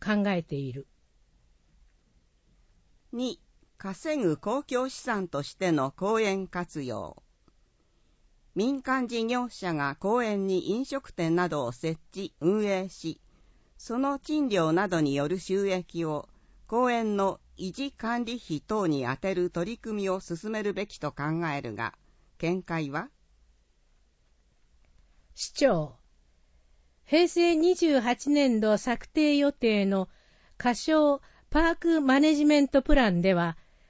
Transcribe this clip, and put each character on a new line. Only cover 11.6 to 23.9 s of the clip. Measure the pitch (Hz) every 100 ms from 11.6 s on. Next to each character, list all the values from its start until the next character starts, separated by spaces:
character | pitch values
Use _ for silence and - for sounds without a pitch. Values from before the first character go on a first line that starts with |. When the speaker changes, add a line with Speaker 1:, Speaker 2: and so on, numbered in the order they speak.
Speaker 2:
を | 120
設 | 120 160 160 -
置、 | 185 196 -
運 | 160 214 208
営 | 190 190
し、 | - 165 - _ _ _ _ _ _
そ | - 240
の | 269 277
賃 | - 302 277
料 | 196 160
な | 165 202
ど | 175
に | 147
よ | 139 147
る | 185
収 | - 190 196
益 | 185 175 170
を | 160 151 - - _ - -
公 | 226 247
園 | 233 220 202
の | 196 - _ -
維 | 190
持 | 175 277
管 | - 226 240
理 | 233 240
費 | - 151
等 | - 214 185
に | 143 123
充 | 135
て | 190
る | 180 180
取 | 170 185
り | 233
組 | 226 214
み | 196
を | 190
進 | - 170 214
め | 220
る | 208
べ | 190 208
き | -
と | 151
考 | - 147 160 165 143
え |
る | 123 104
が、 | 113 - _ _ _ _
見 | 160 185
解 | 180 165 147
は？ | 147 247 _ _ _ _ _ _ _ _